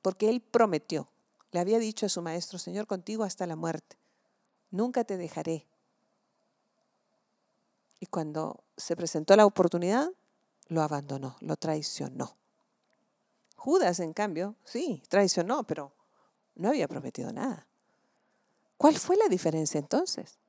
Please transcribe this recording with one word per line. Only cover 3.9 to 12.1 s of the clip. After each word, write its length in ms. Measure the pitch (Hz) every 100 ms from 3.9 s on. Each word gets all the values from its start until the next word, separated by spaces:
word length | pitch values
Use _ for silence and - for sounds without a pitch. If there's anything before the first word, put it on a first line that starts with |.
| - _ _ _ _ _ _ _
nunca 320 | 185 247 254
te 140 | 226 185
dejaré". 480 | 170 165 160 160 _ _ _ _ _ _ _ _ _ _ _ _ _ _ _ _ _ _ _ _ _ _ _ _
Y 60 | 185
cuando 580 | 175 156 151 156 - _ -
se 180 | - 170
presentó 400 | 170 156 151 202
la 100 | 208
oportunidad, 640 | - 175 175 175 233 320 370 _ _ _ _ -
lo 140 | 165
abandonó, 540 | 151 147 143 135 131 -
lo 160 | 156 156
traicionó. 800 | 160 151 147 - 139